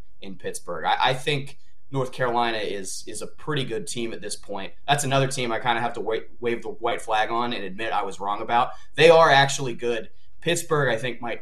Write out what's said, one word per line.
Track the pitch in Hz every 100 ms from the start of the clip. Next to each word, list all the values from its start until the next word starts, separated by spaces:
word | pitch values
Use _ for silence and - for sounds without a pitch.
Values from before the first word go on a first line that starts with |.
| - -
in | 101 92
Pittsburgh. | 98 - - 85 90
I, | 110 123
I | 135
think | 160 131 - - - - -
North | 135 127
Carolina | - 123 117 117 110
is, | 101 101 92 - -
is | -
a | 98
pretty | - - 147
good | 113 110 -
team | 120 113
at | 95
this | 104 -
point. | - 98 95 - -
That's | 143 135
another | 139 135
team | 131 120
I | 113
kinda | 123 117
have | 120
to | 117
wa-, | 101 110 - -
wave | 117 117
the | 110
white | 95 117 104
flag | - 107 107
on | 117 120
and | 110
admit | 98 98 110
I | 98
was | 98 92
wrong | 98 104
about. | - 120 123 - -
They | - 160
are | 165 160
actually | 139 139 - 131
good. | 101 120 113 - - - -
Pittsburgh, | 165 170 - 151 131
I | 113
think, | 127 110
might | 120 104